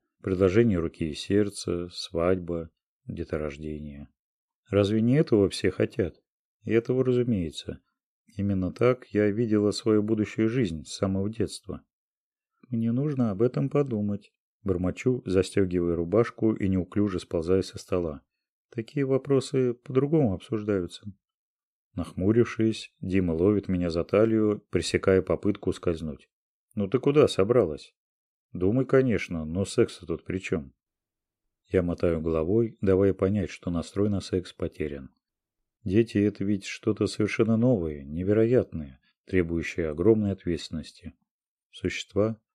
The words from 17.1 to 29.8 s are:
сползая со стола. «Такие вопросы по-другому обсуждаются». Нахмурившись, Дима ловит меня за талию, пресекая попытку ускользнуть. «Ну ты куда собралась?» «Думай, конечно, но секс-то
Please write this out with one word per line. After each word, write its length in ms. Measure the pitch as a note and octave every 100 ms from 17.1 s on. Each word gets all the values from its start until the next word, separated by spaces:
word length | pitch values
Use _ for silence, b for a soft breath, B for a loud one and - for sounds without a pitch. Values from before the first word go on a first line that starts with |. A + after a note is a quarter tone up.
| F#2
сползая 420 | - F2 E2 F#2+
со 160 | F2+ -
стола. 440 | - F#2 E2+ C#2+ _ _ _ _ _
«Такие 340 | - A2 C#3+
вопросы 720 | C3+ C3 C#3 C#3 C3 C3+ B2+
по-другому 600 | A#2 - C3 C#3+ D#3+ C3
обсуждаются». 760 | F2+ - A2 G#2 G2 E2+ - G2+ F#2 _ _ _ _ _ _ _
Нахмурившись, 1000 | - E2+ - F#2 A2+ A2+ - A2 G#2+ - -
Дима 320 | F#2+ F#2+ F2+
ловит 360 | D#2+ F#2+ G#2 -
меня 220 | F#2 F2
за 140 | E2
талию, 600 | D#2+ G2+ A2+ A2 G#2+ G#2 -
пресекая 520 | F#2 D#2+ F2+ - F#2+
попытку 480 | F#2 D#2+ G2+ G2+ -
ускользнуть. 580 | E2+ - E2 D#2+ C#2+ _ _ _ _ _
«Ну 140 | - G2
ты 100 | G2
куда 280 | - D3 A2+
собралась?» 680 | - G2 B2 F#2 C#2+ - _ _ _ _ _ _
«Думай, 320 | F2+ F#2 B2
конечно, 600 | B2+ C3 C3 F#2+ - E2+
но 200 | D#2 E2+
секс-то 420 | G2 -